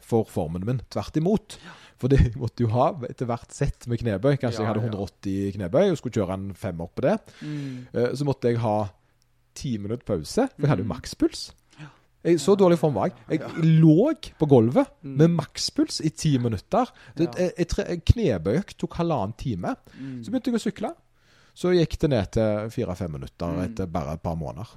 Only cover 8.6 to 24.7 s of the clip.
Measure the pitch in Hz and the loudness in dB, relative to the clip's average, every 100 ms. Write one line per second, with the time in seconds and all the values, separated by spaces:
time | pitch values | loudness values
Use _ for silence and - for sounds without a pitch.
8.6 | 113 107 101 - _ _ _ _ _ - | 0 0 -2 -8 _ _ _ _ _ -10
9.6 | 139 107 101 123 - 127 73 208 262 - | -6 -6 -6 -8 -4 -4 -2 -2 -2 0
10.6 | 147 - 104 - - - 339 - - - | 0 0 -2 -8 -12 -4 -4 -4 -14 -20
11.6 | _ - 151 - _ _ 165 170 - 202 | _ -20 -20 -20 _ _ 0 2 4 6
12.6 | 185 170 156 104 151 - - 160 - 170 | 6 6 2 0 -2 -4 -6 -4 -4 0
13.6 | 160 160 160 156 285 - - - 151 127 | 4 8 8 8 4 0 -8 -4 4 6
14.6 | 113 190 277 _ 139 135 165 170 - - | 6 2 0 _ -4 4 4 4 -4 -8
15.6 | - - 311 - 156 - 156 131 120 107 | -4 -2 -2 -2 -4 -2 0 2 0 -4
16.6 | - 214 247 - - - 165 165 180 - | -2 -2 -2 -6 -12 -4 -2 0 -2 -2
17.6 | 170 - - 170 - 233 185 165 156 143 | -4 -4 -4 2 4 4 2 0 0 0
18.6 | - - 180 - 170 139 98 - 139 90 | -2 -8 -8 -4 -2 -2 -4 -6 -6 -4
19.6 | 135 262 - - 135 123 196 247 262 233 | -6 -8 -12 -16 -12 -12 -6 -4 -2 -2
20.6 | 220 - 349 - _ _ _ _ _ - | -2 -4 -8 -10 _ _ _ _ _ -6
21.6 | 180 180 156 - 156 120 92 117 110 104 | 2 2 2 0 2 2 0 0 2 0
22.6 | 110 127 90 90 87 71 - - 85 85 | -4 -4 -4 -4 -6 -8 -12 -8 -4 -2
23.6 | 92 - 92 85 69 82 87 82 69 65 | -4 -4 -4 -4 -4 -6 -6 -6 -6 -10
24.6 | 113 | -14